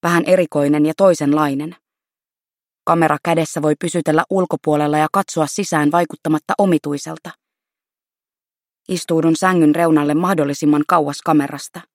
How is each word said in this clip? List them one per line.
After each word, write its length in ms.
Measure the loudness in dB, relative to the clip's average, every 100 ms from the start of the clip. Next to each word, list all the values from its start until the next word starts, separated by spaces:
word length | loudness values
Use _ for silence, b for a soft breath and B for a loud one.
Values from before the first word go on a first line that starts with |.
Vähän 220 | 0 -2 2
erikoinen 600 | 2 2 0 0 2 0
ja 60 | 2
toisenlainen. 800 | 2 2 0 0 0 -4 -8 -14 _ _ _ _ _ _ _ _ _ _
Kamera 320 | -2 0 2 0
kädessä 380 | -2 -2 -2 -2
voi 120 | -2 -2
pysytellä 440 | -2 -4 -2 -2 0
ulkopuolella 680 | -2 -2 -4 -2 0 0 0
ja 100 | 0
katsoa 340 | 0 -4 -2 -4
sisään 460 | -4 -2 0 2
vaikuttamatta 640 | 0 -2 -4 -4 -4 -2 0
omituiselta. 720 | 2 0 -2 -8 -10 -14 -16 -20 _ _ _ _ _ _ _ _ _ _ _ _ _ _ _
Istuudun 480 | -6 -2 0 2 2
sängyn 380 | 2 4 4
reunalle 400 | 4 2 2 2
mahdollisimman 680 | -2 -2 -2 -2 -2 0 0 2
kauas 320 | 0 0 -6
kamerasta. 600 | 0 0 0 -8 -16 -18 -20